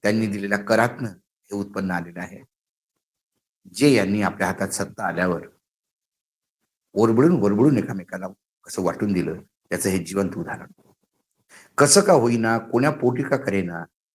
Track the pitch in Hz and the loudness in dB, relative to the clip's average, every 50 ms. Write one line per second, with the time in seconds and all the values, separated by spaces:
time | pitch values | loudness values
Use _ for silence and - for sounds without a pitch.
0 | - 104 107 110 110 107 101 104 98 101 101 101 101 101 113 110 117 120 123 - | 0 0 0 2 0 -2 -4 -4 -4 -2 -2 -2 0 2 2 4 4 2 0 -4
1 | 123 110 92 - _ _ _ _ _ _ 101 101 101 101 - 104 95 95 90 87 | -10 -10 -10 -12 _ _ _ _ _ _ -6 -6 -6 -6 -6 -6 -4 -2 -4 -4
2 | 85 87 85 87 87 - 101 - - _ _ _ _ _ _ _ _ _ _ _ | -6 -8 -12 -12 -12 -12 -14 -18 -20 _ _ _ _ _ _ _ _ _ _ _
3 | _ _ _ _ _ _ _ _ _ _ _ _ _ 92 90 98 131 147 135 113 | _ _ _ _ _ _ _ _ _ _ _ _ _ -18 -6 0 2 4 4 4
4 | 98 95 101 104 101 90 - - 98 90 92 - 98 95 - - 98 - - - | 2 0 0 0 0 -2 -2 -2 -2 -4 -2 -4 -4 -6 -4 -6 -6 -8 -8 -8
5 | 107 92 87 87 90 92 90 82 - - _ _ _ _ _ _ _ _ _ _ | -8 -6 -2 -2 0 0 0 -2 -6 -12 _ _ _ _ _ _ _ _ _ _
6 | _ _ _ _ _ _ _ _ _ _ _ _ _ _ _ _ _ _ _ - | _ _ _ _ _ _ _ _ _ _ _ _ _ _ _ _ _ _ _ 2
7 | 110 113 113 110 139 165 180 135 98 101 101 104 120 151 143 110 87 - - 95 | 2 4 4 4 4 4 4 4 2 2 2 4 4 4 4 2 0 -2 -6 -10
8 | 87 _ - 92 95 92 98 _ _ _ _ _ _ - - - 92 87 82 - | -10 _ -14 -12 -12 -12 -14 _ _ _ _ _ _ -12 -6 -2 -2 -2 -2 -2
9 | 110 104 101 90 85 80 80 85 - _ _ _ _ _ 90 87 85 98 92 95 | -2 0 0 0 0 -2 -6 -8 -12 _ _ _ _ _ -8 -4 -2 0 0 -2
10 | 82 - 95 98 98 90 - 85 85 - - - - - _ _ _ _ _ _ | -2 -4 -4 -4 -4 -2 -4 -8 -8 -8 -10 -12 -12 -18 _ _ _ _ _ _
11 | _ _ _ _ _ _ _ _ _ _ - - - _ _ - 143 135 - 202 | _ _ _ _ _ _ _ _ _ _ -20 -20 -20 _ _ 2 4 6 6 4
12 | 196 202 185 143 117 120 120 117 113 113 113 113 113 - - 120 131 151 151 - | 6 6 6 6 6 4 2 2 2 2 0 0 -2 -2 0 2 2 2 0 2
13 | - 123 123 123 135 - 139 131 - - 95 98 92 87 85 82 85 - _ _ | 0 0 0 0 -2 -2 -2 -2 -2 -2 -2 -2 -2 -4 -6 -10 -12 -14 _ _
14 | _ _ _ | _ _ _